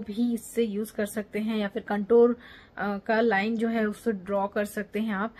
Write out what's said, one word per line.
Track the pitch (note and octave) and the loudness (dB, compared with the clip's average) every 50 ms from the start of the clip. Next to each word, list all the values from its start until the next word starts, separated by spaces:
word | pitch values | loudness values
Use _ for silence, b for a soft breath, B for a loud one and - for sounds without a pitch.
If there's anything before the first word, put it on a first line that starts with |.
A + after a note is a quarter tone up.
| G#3 - | 0 -4
भी | G3+ A#3 A#3+ A#3+ A#3 | -2 -2 0 0 0
इससे | G#3+ - - - A#3 A#3 | -2 -6 -6 -2 -2 0
यूज़ | G#3+ G3 G#3 A3 G#3+ - | 0 0 -4 -6 -6 -4
कर | - G#3 | -6 -6
सकते | G3+ - A3 G3+ - - G#3 | -4 -4 -8 -8 -6 -6 -4
हैं, | G#3+ A3 A3+ G#3+ | -4 -2 -2 -2
या | G#3 G3 | -2 -2
फिर | - A3 - | -4 -6 -4
contour, | - G#3 G3+ G3+ - A#3 A#3 A#3 A#3+ A#3 A#3+ B B B B B B B - | -2 -2 -2 2 6 8 8 8 8 6 0 B B B B B B B -6
अ, | F#3+ G#3 G3+ G3 | -4 -4 -4 -4
का | - - A3 A3 | -2 0 2 2
line | A#3+ A#3 G3+ F#3+ G3+ A3 A#3 G#3+ | 4 4 4 2 2 0 0 0
जो | A#3 A3+ | -2 0
है | A3+ A3+ G#3+ | 0 0 0
उससे | G#3 G#3 - - A#3 | -2 -2 -2 -2 -2
ड्रॉ | G#3+ F#3+ F3 F#3+ G3+ G3 G3 G3+ | -2 -2 -4 -2 -2 -2 -2 -2
कर | - G#3+ G#3 | -2 -2 -4
सकते | G#3 - G#3+ G3+ - - G#3 | -2 -4 -8 -8 -6 -4 -4
हैं | A3 A3+ G3+ | -2 -2 -2
आप, | F#3+ G#3 A3+ B | -2 -2 -4 B